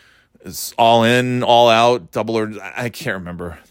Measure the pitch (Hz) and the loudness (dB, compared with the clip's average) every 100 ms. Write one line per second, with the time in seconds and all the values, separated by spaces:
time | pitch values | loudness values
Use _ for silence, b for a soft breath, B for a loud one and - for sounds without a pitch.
0 | b b b _ 95 80 - - 113 117 | b b b _ -18 -14 -10 0 4 4
1 | 117 123 123 123 120 120 120 113 120 123 | 4 2 0 -2 2 4 6 4 2 0
2 | 82 117 110 113 107 101 92 - 123 - | -4 -6 -4 -4 -4 -8 -14 -10 -8 -8
3 | 120 95 87 87 87 80 _ | -8 -8 -10 -12 -12 -14 _